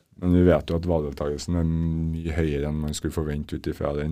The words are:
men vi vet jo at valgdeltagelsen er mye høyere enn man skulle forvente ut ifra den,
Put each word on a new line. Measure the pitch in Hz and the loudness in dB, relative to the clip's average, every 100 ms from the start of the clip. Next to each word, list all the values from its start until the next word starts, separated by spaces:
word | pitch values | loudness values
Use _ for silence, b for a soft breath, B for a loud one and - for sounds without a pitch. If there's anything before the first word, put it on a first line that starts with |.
| _ - | _ -4
men | 90 90 | 4 6
vi | 90 | 8
vet | 76 - | 6 2
jo | 85 | -2
at | 85 | 0
valgdeltagelsen | 82 73 71 73 71 - 85 | 0 -2 -4 -4 -4 -2 0
er | 82 | 2
mye | 82 82 80 80 80 82 | 0 0 0 -2 -2 -2
høyere | 78 78 71 73 | 0 0 0 -2
enn | 76 | -2
man | 76 76 | -4 -4
skulle | 78 | -4
forvente | 82 76 73 73 78 | -4 -4 -4 -6 -6
ut | 80 | -6
ifra | - 73 73 | -4 -4 -2
den, | 78 | -4